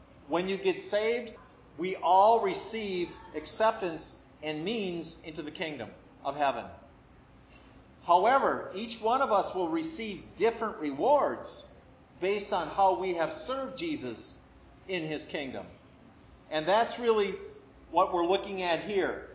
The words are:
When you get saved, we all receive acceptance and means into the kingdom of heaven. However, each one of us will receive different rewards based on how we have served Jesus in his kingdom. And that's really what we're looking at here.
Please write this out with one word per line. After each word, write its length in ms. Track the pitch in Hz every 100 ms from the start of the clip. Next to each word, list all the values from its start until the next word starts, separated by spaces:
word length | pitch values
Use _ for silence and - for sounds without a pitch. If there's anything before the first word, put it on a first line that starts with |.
| - - -
When 200 | 165 190
you 100 | 190
get 220 | 190 180
saved, 540 | - 208 220 240 226 - - - - -
we 200 | 185 185
all 420 | 170 185 214 233
receive 720 | 196 - - 220 202 180 160 - - 156
acceptance 840 | 156 - 220 214 180 156 - - - -
and 220 | 151 151
means 560 | 175 233 185 170 160 -
into 180 | 170 160
the 100 | 147
kingdom 380 | - 160 135 101 - - -
of 140 | 139 143
heaven. 280 | 139 117 95 80 - - - - - - - - - - - - -
However, 640 | 180 214 269 202 123 - 190
each 260 | 226 -
one 200 | 214 262
of 100 | 254
us 220 | 202 - 185
will 140 | 170
receive 540 | 165 160 220 220 165 - -
different 400 | 220 226 220 160
rewards 920 | 151 139 226 285 160 113 - - - - - - - -
based 320 | 185 202 -
on 160 | 185 151
how 300 | 196 190 175
we 160 | 185 170
have 180 | 156
served 440 | - - 269 247 -
Jesus 600 | 165 131 123 107 - - - - - - -
in 160 | 180
his 220 | 156 151 -
kingdom. 400 | 165 135 107 90 - - - - - - - -
And 140 | 156 156
that's 340 | 214 226 -
really 360 | 233 214 196 - - - - - -
what 220 | 170 196
we're 120 | 175 170
looking 360 | 196 202 190
at 200 | 180 165
here. 480 | 208 196 143 98 -